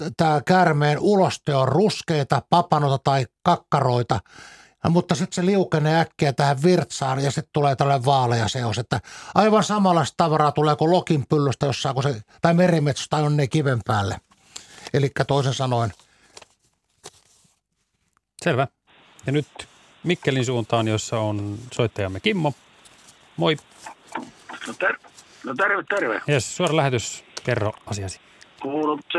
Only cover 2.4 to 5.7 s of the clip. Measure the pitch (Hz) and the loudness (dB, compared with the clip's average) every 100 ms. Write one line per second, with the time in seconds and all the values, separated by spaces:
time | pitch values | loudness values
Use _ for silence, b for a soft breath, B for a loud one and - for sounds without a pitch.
2.4 | - 175 175 151 139 139 - 139 127 _ | 2 2 4 2 2 0 2 0 0 _
3.4 | - 170 - 151 127 123 120 120 B B | 0 0 0 0 2 0 0 -4 B B
4.4 | B B B B - 170 170 175 185 - | B B B B 0 0 2 -2 -2 -2
5.4 | 180 202 175 | 0 2 2